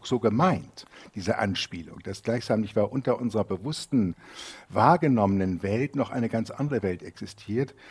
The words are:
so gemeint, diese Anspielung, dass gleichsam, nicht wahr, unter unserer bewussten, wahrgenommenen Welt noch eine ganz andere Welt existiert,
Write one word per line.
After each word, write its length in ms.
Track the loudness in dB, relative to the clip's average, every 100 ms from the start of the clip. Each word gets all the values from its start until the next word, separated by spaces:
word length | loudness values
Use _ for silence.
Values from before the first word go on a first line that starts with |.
| -4
so 140 | 2
gemeint, 640 | 2 4 4 2 -4 -18 -20 -20 -16 -6
diese 220 | -2 0
Anspielung, 600 | 0 -2 -6 -10 -12 -12
dass 200 | -12 -8
gleichsam, 380 | -4 -4 0 0
nicht 140 | 2 0
wahr, 160 | 0
unter 280 | 0 0 0
unserer 240 | 0 -2
bewussten, 720 | -2 -4 -4 -8 0 2 2 -2 -12 -18 -16 -18 -4
wahrgenommenen 920 | 4 6 6 4 4 4 4 0 0
Welt 320 | -2 -2 -2 -2
noch 160 | -4
eine 180 | -2 -2
ganz 220 | -2 -4
andere 320 | -4 -2 -2
Welt 200 | -2 -4
existiert, 720 | -8 -12 -14 -14 -6 -2 -2 -6 -20